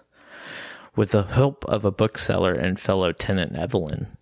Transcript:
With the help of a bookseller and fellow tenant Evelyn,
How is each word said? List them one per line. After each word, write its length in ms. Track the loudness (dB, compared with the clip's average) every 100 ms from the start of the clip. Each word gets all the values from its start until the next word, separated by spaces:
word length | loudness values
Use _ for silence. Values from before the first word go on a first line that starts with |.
| _ _ -20 -20 -16 -16 -16 -18 -8 -2
With 160 | 2
the 120 | 2
help 400 | 2 2 2 2 -2
of 200 | 0 0
a 60 |
bookseller 600 | 2 0 0 -2 2 2
and 260 | 2 0 -2
fellow 320 | 0 2 2
tenant 420 | 0 -2 0 0 -2
Evelyn, 520 | -2 -2 -2 -6 -10 -12